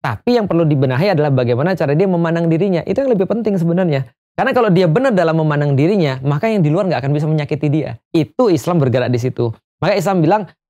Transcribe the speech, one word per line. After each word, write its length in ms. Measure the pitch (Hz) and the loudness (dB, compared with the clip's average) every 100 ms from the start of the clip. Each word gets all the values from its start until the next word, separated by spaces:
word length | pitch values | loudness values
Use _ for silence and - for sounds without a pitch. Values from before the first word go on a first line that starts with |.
Tapi 340 | 143 107 - | -6 -6 -2
yang 100 | 240 | -2
perlu 220 | 202 165 165 | 0 0 2
dibenahi 480 | 147 135 127 196 | 2 0 0 0
adalah 160 | 175 151 | 2 2
bagaimana 400 | 131 123 120 160 | 0 0 0 0
cara 220 | 185 151 | -2 0
dia 100 | 147 | 0
memandang 460 | 196 175 170 165 170 | 2 0 0 0 0
dirinya. 320 | 165 196 175 | 0 0 -2
Itu 160 | - 220 | -2 -2
yang 160 | 269 | 0
lebih 100 | 220 | 0
penting 300 | 185 208 220 | 0 -2 -2
sebenarnya. 560 | 196 170 170 185 139 135 _ _ | 0 0 0 0 -2 -4 _ _
Karena 160 | - 214 | -4 -2
kalau 160 | 247 226 | 0 2
dia 180 | 180 | 2
benar 300 | 185 156 269 | 2 2 2
dalam 240 | 196 165 160 | 2 0 0
memandang 400 | 156 147 147 139 | 0 0 0 2
dirinya, 400 | 156 208 156 131 | 2 2 0 -2
maka 320 | 135 147 226 | -4 -2 0
yang 80 | 220 | 0
di 80 | 151 | 2
luar 240 | 160 190 | 0 0
nggak 80 | 131 | -2
akan 140 | 135 | -2
bisa 100 | 147 | -2
menyakiti 460 | 151 156 143 147 151 | 0 -2 -2 -4 -2
dia. 320 | 151 - 117 _ | -2 -4 -10 _
Itu 400 | 170 151 _ 247 | -2 -2 _ 0
Islam 320 | 165 165 175 | 0 0 0
bergerak 240 | 139 127 120 | 2 0 0
di 100 | 123 | -2
situ. 380 | 123 - 120 113 _ _ | -2 -4 -4 -6 _ _
Maka 160 | 160 | -2
Islam 240 | 202 175 190 | 0 0 0
bilang, 240 | 156 208 - _ _ | 2 2 -2 _ _